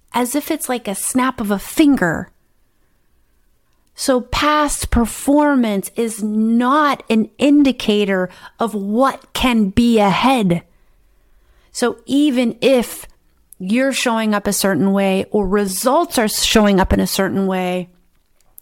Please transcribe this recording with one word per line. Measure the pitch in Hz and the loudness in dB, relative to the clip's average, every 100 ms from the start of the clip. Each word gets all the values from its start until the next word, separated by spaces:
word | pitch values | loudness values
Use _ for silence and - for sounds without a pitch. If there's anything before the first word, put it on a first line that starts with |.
| _ | _
as | - 247 294 | -4 -2 -4
if | - | -4
it's | 311 - | -6 -6
like | 240 208 | -6 -6
a | 196 | -8
snap | - 254 254 254 | -4 -2 -2 -2
of | 202 | -4
a | 196 | -4
finger. | - - 294 247 175 - - _ _ _ _ _ _ _ _ _ _ _ _ _ _ _ _ - | -2 2 4 4 0 -2 -8 _ _ _ _ _ _ _ _ _ _ _ _ _ _ _ _ -6
So | - 247 | -2 -2
past | 247 - 294 302 294 - - | -2 -2 0 0 -2 -4 -2
performance | 233 226 - - 294 294 269 226 202 - - | -2 -2 -2 0 2 4 2 0 -2 -6 -6
is | 233 214 | -6 -6
not | 214 214 220 233 247 302 294 262 - | -4 0 0 2 2 2 0 -2 -2
an | 220 - - | -2 -2 0
indicator | 285 294 269 247 - 208 196 190 180 - - - | 4 4 4 2 0 0 0 0 -2 -8 -16 -6
of | 233 | -4
what | 208 196 220 269 - _ | -4 -2 0 0 -2 _
can | - 254 226 196 | -2 0 2 2
be | 233 240 220 | 2 2 4
ahead. | 202 170 247 262 190 170 - _ _ _ _ _ _ _ _ _ _ | 4 2 2 2 0 -2 -6 _ _ _ _ _ _ _ _ _ _
So | - 240 - - | -4 -4 -4 -2
even | 277 294 247 233 - | 0 2 2 0 0
if | 254 254 214 - - _ _ _ _ - | 2 2 0 -8 -18 _ _ _ _ -12
you're | 185 240 269 | -2 0 0
showing | - 247 226 220 | -2 -2 0 0
up | 208 202 | -2 -2
a | |
certain | 196 196 196 196 | -2 0 2 2
way | 196 196 190 - | 2 2 0 -2
or | 214 190 | -2 0
results | 208 202 190 247 302 339 - | 0 -2 -2 0 2 0 0
are | 214 | -2
showing | - - 220 208 190 | -2 0 4 4 4
up | 190 | 2
in | 196 | 0
a | 190 | 0
certain | - 190 196 190 | -2 -2 -2 -2
way, | 185 180 180 180 _ _ _ _ _ _ _ | -2 -4 -6 -8 _ _ _ _ _ _ _